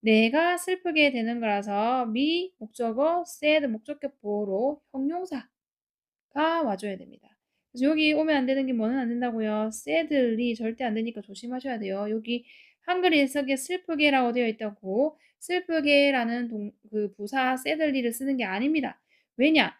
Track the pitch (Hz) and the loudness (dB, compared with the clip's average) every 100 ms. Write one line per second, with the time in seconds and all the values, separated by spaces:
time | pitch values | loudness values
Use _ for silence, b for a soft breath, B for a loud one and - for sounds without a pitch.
0 | 220 220 226 285 339 349 359 370 349 311 | 6 4 6 4 2 0 -2 -4 0 4
1 | 285 254 226 240 226 202 208 202 226 254 | 4 2 -4 -2 -2 -2 -2 -2 0 0
2 | 233 220 285 339 370 _ 214 - 233 226 | -2 0 0 0 -4 _ -18 -6 -4 0
3 | 302 349 339 - 302 311 285 220 - 294 | 0 0 -4 -2 2 2 2 -4 -8 -10
4 | 277 _ 208 208 202 190 262 294 _ 269 | -10 _ -6 -4 -2 -2 -2 -4 _ -6
5 | 269 339 370 269 - _ _ _ _ _ | -4 -4 -6 -10 -12 _ _ _ _ _
6 | _ _ _ 277 311 339 277 196 208 190 | _ _ _ -2 0 2 0 -2 -6 -8
7 | - - _ _ _ _ _ 247 269 311 | -12 -20 _ _ _ _ _ 0 2 4
8 | 311 302 311 294 254 269 262 240 220 269 | 4 2 2 2 2 0 0 0 0 0
9 | 240 240 247 226 214 214 220 220 - 320 | -2 -2 -2 -2 -2 -2 -2 -6 -2 0
10 | 311 294 247 220 240 226 226 226 247 214 | 2 2 2 2 -2 -2 -4 -4 -4 -2
11 | 226 226 202 196 240 254 269 233 196 190 | -4 -8 -14 -14 -10 -8 -6 -6 -6 -4
12 | 208 220 226 240 B B B B - 359 | -4 -4 -2 -6 B B B B -4 2
13 | 359 320 277 285 269 269 - 359 - 311 | 4 4 2 0 -2 -2 -2 -8 -4 2
14 | 294 269 240 240 233 220 220 202 190 202 | 4 4 2 0 -2 -2 -8 -8 -6 0
15 | 302 302 b b - 359 359 320 294 285 | 0 -2 b b -4 -4 0 0 4 6
16 | 285 269 233 240 240 220 208 _ - 214 | 6 2 0 -2 -4 -6 -10 _ -8 -4
17 | 208 202 208 269 254 254 262 311 311 269 | -4 -6 -6 -2 0 -2 -2 0 0 0
18 | 240 226 269 262 202 190 269 311 240 - | -2 -4 -4 -2 -2 -2 0 0 -2 -8
19 | _ _ _ - 285 311 185 | _ _ _ 0 4 4 2